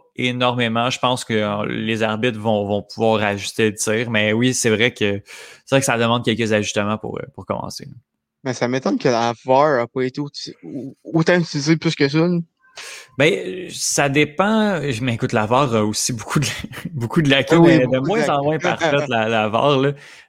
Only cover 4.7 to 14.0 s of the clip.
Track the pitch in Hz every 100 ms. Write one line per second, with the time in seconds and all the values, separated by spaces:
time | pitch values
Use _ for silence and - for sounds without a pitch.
4.7 | 107 120 - 104 101 - - - - -
5.7 | 135 135 117 117 120 120 110 113 107 101
6.7 | - 104 107 113 - - - 98 - -
7.7 | - - - _ _ _ _ - - 120
8.7 | 131 196 254 143 117 117 113 - 131 151
9.7 | 135 117 131 127 131 147 - - - 165
10.7 | 139 135 - - 165 160 180 160 151 143
11.7 | 165 165 - 139 151 170 175 165 _ _
12.7 | - - - - - 151 196 185 185 180
13.7 | - - -